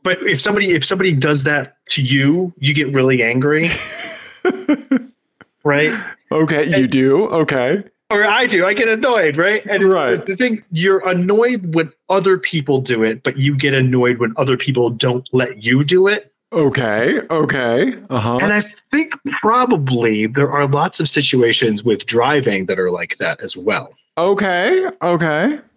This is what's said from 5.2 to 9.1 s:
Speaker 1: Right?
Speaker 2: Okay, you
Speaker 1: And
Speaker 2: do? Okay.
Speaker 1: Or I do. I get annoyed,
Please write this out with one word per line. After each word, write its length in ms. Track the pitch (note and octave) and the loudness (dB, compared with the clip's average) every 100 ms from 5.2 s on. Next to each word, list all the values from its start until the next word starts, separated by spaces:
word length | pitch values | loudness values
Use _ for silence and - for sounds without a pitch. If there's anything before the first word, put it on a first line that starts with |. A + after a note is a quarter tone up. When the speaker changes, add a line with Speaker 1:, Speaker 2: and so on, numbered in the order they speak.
| _ _ - _ | _ _ -20 _
Speaker 1:
Right? 280 | D3 C#3+ D#3 A2+ - - _ | -2 0 0 -2 -10 -16 _
Speaker 2:
Okay, 320 | D#3 D#3 D3+ D#3 | 0 0 0 0
you 80 | |
Speaker 1:
And 160 | F#3 A#2+ | 2 2
Speaker 2:
do? 360 | C3 C3 C#3+ G#3+ | 2 4 4 2
Okay. 560 | E3 D3+ C#3 B2 G3 - _ _ | 0 0 0 0 -2 -4 _ _
Speaker 1:
Or 140 | G#3 G#3+ | 0 2
I 200 | A3 A#3+ | 2 0
do. 200 | F#3 F#3 | 0 0
I 80 | |
get 140 | G#3 A3+ | 0 0
annoyed, 480 | A3 C4 | 0 2